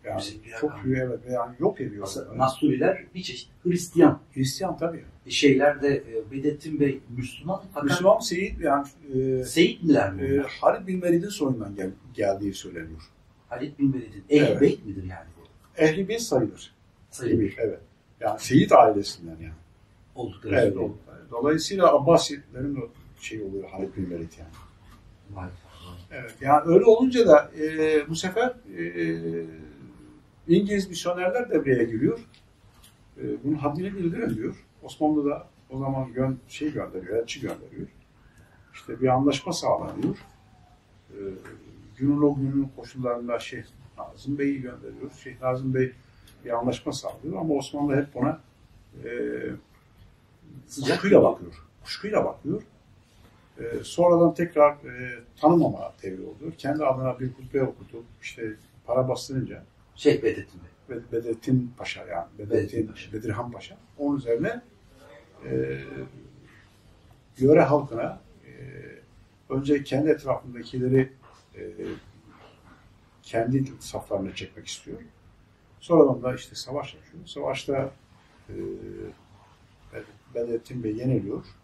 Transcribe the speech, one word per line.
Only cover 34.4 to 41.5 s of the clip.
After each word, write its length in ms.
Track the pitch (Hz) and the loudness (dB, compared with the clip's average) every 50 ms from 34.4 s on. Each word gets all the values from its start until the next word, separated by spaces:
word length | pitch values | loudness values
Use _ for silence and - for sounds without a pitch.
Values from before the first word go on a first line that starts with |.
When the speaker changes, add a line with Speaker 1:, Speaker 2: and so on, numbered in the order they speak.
| - - 185 - - _ _ - | -6 -8 -8 -10 -20 _ _ -20
Speaker 1:
Osmanlı 480 | - - - - 151 151 156 151 139 143 | -20 -20 -6 -2 0 2 2 2 0 -2
da 160 | 147 - - - _ _ _ _ | -4 -4 -10 -18 _ _ _ _
o 80 | 131 131 | -8 -6
zaman 340 | 135 135 135 131 131 127 | -4 -4 -4 -4 -6 -6
gön-, 260 | 117 127 131 135 131 - - - | -4 -2 -2 -2 -2 -6 -10 -18
şey 240 | - - 147 151 | -10 -8 -8 -6
gönderiyor, 440 | 131 107 92 - 92 92 90 90 104 117 | -6 -6 -10 -8 -10 -12 -8 -4 -4 -4
elçi 180 | 117 - - - | -4 -4 -10 -10
gönderiyor. 460 | - 85 - - - - - - 95 - _ - _ _ _ _ _ - _ - - _ _ - - _ - | -8 -8 -10 -10 -14 -18 -14 -14 -14 -14 _ -20 _ _ _ _ _ -20 _ -20 -20 _ _ -20 -20 _ -20
İşte 260 | - - - - - | -18 -12 -12 -4 0
bir 80 | 127 131 | 2 2
anlaşma 440 | 127 131 139 143 131 - - 185 | 4 4 4 2 2 0 -4 -6
sağlanıyor. 640 | 165 - - 120 104 - - - - - - 170 202 - - - - _ _ _ _ _ - _ - _ _ _ _ _ _ _ | -6 -4 0 -2 -2 -2 -2 -8 -6 -4 -4 -4 -4 -4 -12 -20 -20 _ _ _ _ _ -20 _ -20 _ _ _ _ _ _ _
E, 80 | - 101 98 95 92 92 - - | -16 -10 -10 -10 -10 -12 -16 -20